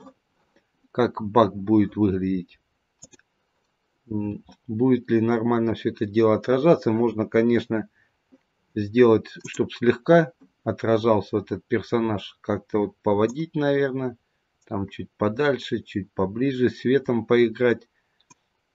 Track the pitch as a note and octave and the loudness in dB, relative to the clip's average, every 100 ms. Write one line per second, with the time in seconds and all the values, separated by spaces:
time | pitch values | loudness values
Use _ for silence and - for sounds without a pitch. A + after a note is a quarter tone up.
0 | - _ _ _ _ _ _ _ _ - | -14 _ _ _ _ _ _ _ _ -2
1 | A#2+ - G#2+ A#2 G#2 G2 G2 G#2+ G2 G#2 | -2 -2 -2 2 2 0 0 2 2 0
2 | G#2 F#2 F#2+ F#2+ F2 _ _ _ _ _ | 0 0 -2 -4 -8 _ _ _ _ _
3 | - _ _ _ _ _ _ _ _ _ | -20 _ _ _ _ _ _ _ _ _
4 | - G#2 G#2 G#2 - _ - A2 C3 B2 | -10 -6 -6 -8 -14 _ -8 0 2 2
5 | A#2 A2+ A2+ A#2 A#2+ A#2 A2+ G2+ A#2 - | 2 0 2 0 0 0 0 -2 -6 -4
6 | G#2 G#2 A2 G#2+ A2+ C3 D#3 D#3 B2 A2 | -4 2 2 2 0 2 4 2 2 0
7 | A#2 G#2 G#2+ A2+ A#2 A#2 A2+ A2 G2+ _ | -2 -2 -2 0 2 0 -2 -6 -6 _
8 | _ _ _ _ _ _ _ A2 G#2 A#2 | _ _ _ _ _ _ _ -8 -2 4
9 | A#2+ A2 - - - - G#2+ - A#2+ - | 6 4 0 -18 -14 -6 -6 -2 0 0
10 | - E3+ E3 _ _ _ A2+ G#2+ A2+ A2+ | 4 4 4 _ _ _ -8 -4 0 2
11 | A2+ G#2+ - G#2+ F#2+ F#2+ - A2 - A#2 | 2 0 0 -6 -4 -10 -4 -4 -2 -2
12 | A2+ G2+ - - - G2+ - G#2+ G2+ _ | -2 -4 -8 -12 -6 -6 -2 -4 -4 _
13 | G#2 G2+ A2+ C3 D#3+ D3+ C#3+ C#3 C#3 C3 | -2 0 0 -2 -6 -2 0 0 -2 -4
14 | B2+ A#2 _ _ _ _ - G#2 G2 - | -6 -10 _ _ _ _ -10 -8 -8 -10
15 | F#2 - G#2+ A2+ D3 B2 - A2+ - G#2 | -12 -4 -2 0 -2 -2 -4 -8 -6 -10
16 | F#2+ - F#2+ A2 C3+ B2+ A#2+ A2+ A#2+ C3+ | -8 -4 -4 -2 -4 0 -2 0 0 0
17 | C3 A#2 A2+ A#2+ A#2 A2 B2 A2+ _ _ | 0 -2 2 2 2 2 0 0 _ _
18 | _ _ _ _ _ _ _ | _ _ _ _ _ _ _